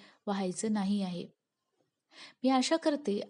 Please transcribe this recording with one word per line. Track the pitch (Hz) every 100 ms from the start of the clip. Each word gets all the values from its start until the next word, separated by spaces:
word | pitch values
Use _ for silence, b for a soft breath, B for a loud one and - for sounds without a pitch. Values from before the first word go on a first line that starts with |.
| B B -
व्हायचं | 196 190 180 220
नाही | 214 196 208
आहे. | 185 175 - _ _ _ _ _ _ _ _ B B B
मी | 254
आशा | 262 254 330
करते, | 320 294 294 202